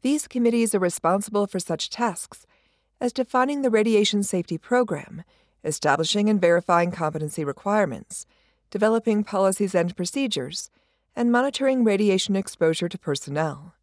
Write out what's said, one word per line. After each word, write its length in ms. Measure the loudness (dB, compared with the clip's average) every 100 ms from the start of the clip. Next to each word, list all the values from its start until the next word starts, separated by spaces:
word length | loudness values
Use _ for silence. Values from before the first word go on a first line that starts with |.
These 260 | 0 -2 -2
committees 480 | 0 2 2 2
are 40 | 2
responsible 680 | 0 0 0 0 0 -2 -2
for 120 | -4
such 320 | -4 -6 -6
tasks 560 | -4 -4 -4 -12 -16 -20 _ _ _ _ _
as 140 | -6
defining 480 | -2 -2 0 0 0
the 80 | 2
radiation 540 | 2 4 4 2 0
safety 340 | -2 -4 -4 -8
program, 680 | 0 0 0 -4 -8 -18 -18 _ _ _
establishing 680 | -6 -2 0 2 0 2 2
and 100 | 4
verifying 500 | 4 4 4 2 2
competency 540 | -2 -4 -4 -6 -6
requirements, 800 | -6 -6 -2 0 0 -4 -10 -14 -14 _ _ _ _
developing 540 | 0 2 2 0 0
policies 500 | 0 0 2 2 0
and 200 | 0 0
procedures, 760 | -4 -6 -2 -2 -4 -6 -10 -12 _ _ _ _
and 160 | -2 2
monitoring 540 | 2 2 0 0 2
radiation 500 | 2 4 4 2 2
exposure 540 | -2 -2 0 0 0 -4
to 80 | -6
personnel. 760 | -6 -6 -4 -2 -2 -4 -16 _